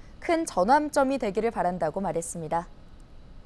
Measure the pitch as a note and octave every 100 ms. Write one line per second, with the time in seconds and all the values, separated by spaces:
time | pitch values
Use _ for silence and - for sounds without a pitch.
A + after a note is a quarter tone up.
0 | - - - E4 E4 - F#3 C#4+ D4+ D4
1 | C4+ C4+ A3+ F#3+ A3 A3 F3 F3+ E3 D#3
2 | G3 D#3+ - E3+ D#3 E3 F3 - - -
3 | - - - -